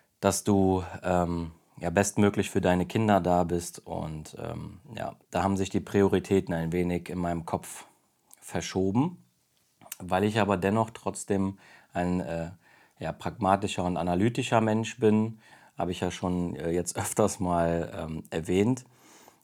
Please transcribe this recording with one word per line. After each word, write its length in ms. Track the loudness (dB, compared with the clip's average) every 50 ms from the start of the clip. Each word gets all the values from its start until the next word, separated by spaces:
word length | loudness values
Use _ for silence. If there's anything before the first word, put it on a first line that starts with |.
| _ _ _ 0
dass 220 | 0 2 2 2
du, 400 | 2 2 4 4 6 4 2 2 -2 -6 -10 -6
ähm, 500 | -2 0 2 2 2 0 -2 -4 -6 -6 -10 -16 _ _ _ -8
ja, 120 | -4 0
bestmöglich 600 | 2 2 2 2 2 2 2 2 2 0 -2 -2
für 100 | 0 2
deine 260 | 2 4 4 4 2
Kinder 340 | 0 -2 0 4 4 4 4
da 240 | 4 4 4 4 2
bist. 420 | 2 0 -4 -4 -6 -12 -14 -14
Und, 500 | -10 -8 -8 -6 -6 -8 -10 -12 -14 -14 -12
ähm, 420 | -10 -8 -8 -8 -10 -12 -14 -16 -18 -14 -12
ja, 180 | -10 -10 -10 -10 _ _ -6
da 120 | -2 0
haben 140 | 2 2 2 0
sich 100 | 0 0
die 100 | -2 -4
Prioritäten 720 | -2 0 4 4 4 6 4 2 2 2 2 2 2 2 -2
ein 180 | -2 -2 0
wenig 380 | 0 0 0 0 0 -2 -4 -4
in 80 | -6 -4
meinem 260 | -2 -2 -2 -4 -4
Kopf 400 | -4 -4 -4 -4 -6 -16 -16 -18 -20 _ _ _ _ _ _ _ _ -20 -20
verschoben. 840 | -14 -8 -6 -6 -6 -4 -2 -2 0 0 2 2 0 0 -2 -8 _ _ _ _ _ _ _ _ _ _ _ _ -18 -16 -16 -12
Weil 260 | -6 0 0 2 2
ich 160 | 2 2 2
aber 160 | 2 2 2
dennoch 340 | 2 2 2 2 2 0 -2
trotzdem 680 | -4 -10 -8 -8 -8 -6 -4 -2 0 0 0 -2 -4 -8 -14 -20 -20 -20 _ _
ein, 280 | -4 -2 -2 0 0 -2
äh, 300 | -2 -4 -4 -6 -6 -8 -10 -16 _ _ _ _ _ _ _ -10
ja, 140 | -8 -8
pragmatischer 720 | -8 -6 -8 -8 -4 0 2 2 2 2 2 -2 -2 -2 -2
und 120 | -2 0 -2
analytischer 640 | 0 0 2 2 2 0 0 -2 -2 2 2 2
Mensch 380 | 2 2 2 0 -2 -4 -4 2
bin, 400 | 4 4 4 4 2 0 -4 -10 _ -20 -20 -20 -20 -14 _
habe 140 | -6 -4 -4
ich 100 | -4 -2
ja 100 | -4 -4
schon, 460 | -4 -4 -4 -2 -2 0 -2 -2 -4
äh, 140 | -4 -4 -2
jetzt 260 | -2 -2 -2 -4 -4
öfters 440 | -6 -6 -2 2 2 2 2 2 -2
mal, 520 | -2 0 2 2 2 2 0 0 -2 -4 -8
ähm, 300 | -10 -8 -8 -8 -10 -10 -8
erwähnt, 540 | -8 -6 -2 0 2 4 4 4 2 -2 -4 -14 _ _ _ -20 -20 -20 -20 -20 -20 _